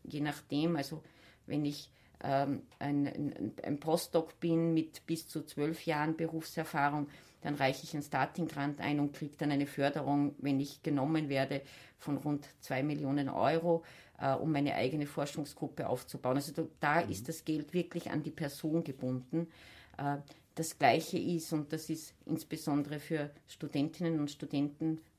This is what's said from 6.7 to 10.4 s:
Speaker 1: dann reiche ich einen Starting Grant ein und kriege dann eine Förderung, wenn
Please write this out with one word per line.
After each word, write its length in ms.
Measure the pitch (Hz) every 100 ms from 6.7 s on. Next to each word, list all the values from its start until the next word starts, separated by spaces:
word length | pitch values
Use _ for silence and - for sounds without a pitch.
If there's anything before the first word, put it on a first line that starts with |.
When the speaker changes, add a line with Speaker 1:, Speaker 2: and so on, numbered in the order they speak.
| 156 143 147 147 - - -
Speaker 1:
dann 120 | 147
reiche 300 | 143 135 139
ich 100 | -
einen 80 | 151
Starting 440 | 143 139 139 - 160
Grant 320 | - 143 143
ein 200 | - 147
und 140 | 143
kriege 220 | 143 147 -
dann 120 | 147
eine 160 | 143 143
Förderung, 680 | - 139 143 135 143 143
wenn 220 | -